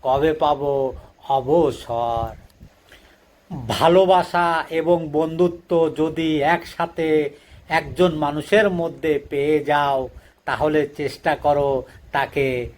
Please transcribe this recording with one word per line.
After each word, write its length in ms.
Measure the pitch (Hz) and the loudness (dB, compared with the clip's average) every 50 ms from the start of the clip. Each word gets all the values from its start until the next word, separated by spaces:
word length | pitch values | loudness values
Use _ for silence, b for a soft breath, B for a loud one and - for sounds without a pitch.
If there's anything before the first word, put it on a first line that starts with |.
কবে 320 | - 135 131 139 143 160 156 | 0 0 0 2 2 0 0
পাব 600 | 156 165 147 147 135 143 143 139 139 135 131 120 B B B B B - - | 2 2 0 0 0 0 -2 0 0 -2 -2 -4 B B B B B -6 -2
অবসর। 1040 | 139 135 127 127 151 170 165 143 123 - - - 120 117 117 117 117 117 113 113 107 - - - _ _ - - _ _ b b b b b b b b b b _ _ _ _ 180 143 123 110 | -2 -2 2 2 2 4 4 2 0 -4 -8 -6 -4 -4 -2 -2 -2 -4 -4 -6 -10 -14 -20 -20 _ _ -20 -20 _ _ b b b b b b b b b b _ _ _ _ -14 -12 -6 -6
ভালোবাসা 1000 | 110 - 143 165 175 185 190 180 190 180 170 - - 175 175 170 165 160 147 - | -2 2 2 4 6 6 6 6 4 4 2 0 0 0 0 2 0 -2 -4 -4
এবং 400 | 165 165 160 160 175 170 165 156 | -4 -4 2 2 2 0 0 -2
বন্ধুত্ব 880 | 147 156 160 160 160 165 180 175 170 - - _ 175 165 165 156 156 156 | -2 -2 -2 -2 0 0 0 0 0 -6 -6 _ 0 2 2 0 0 -2
যদি 440 | 156 160 156 165 165 160 156 151 | -2 -2 -2 -2 -2 0 0 2
একসাথে 880 | 139 151 170 170 170 - - - 170 165 - - 165 160 156 151 151 147 B B B B B B B _ | 2 2 2 0 -2 -8 -6 -6 -6 -6 -4 -4 -2 2 2 2 0 0 B B B B B B B _
একজন 460 | 156 160 151 143 127 - 180 180 160 | -2 -2 -2 -2 -2 2 2 2 2
মানুষের 540 | 151 151 143 147 151 147 - - 208 220 202 | 0 -4 -2 -4 -4 -2 2 2 4 4 2
মধ্যে 500 | 185 175 165 165 143 135 135 160 151 143 143 - | 0 -2 -4 -4 -6 -4 -2 -2 -2 -2 -2 -6
পেয়ে 340 | - 143 139 147 156 151 139 | -4 -2 0 2 0 0 2
যাও, 460 | 139 147 147 143 143 139 135 131 127 - b b b b b _ | 2 0 2 2 2 0 -2 -2 -6 -12 b b b b b _
তাহলে 420 | - 135 110 139 151 151 151 147 143 | -6 -4 -2 0 0 2 0 0 -2
চেষ্টা 480 | - - 147 135 - - _ 170 151 | -4 -8 -8 -8 -8 -4 _ -2 -2
করো 480 | 123 - 151 147 143 143 139 139 127 123 B B B B - | 0 2 0 2 2 2 0 0 -2 -4 B B B B -6
তাকে 580 | - 143 139 131 - 147 139 135 127 123 120 117 - | -4 -4 -4 -2 -2 -2 -2 -2 -2 -4 -6 -8 -12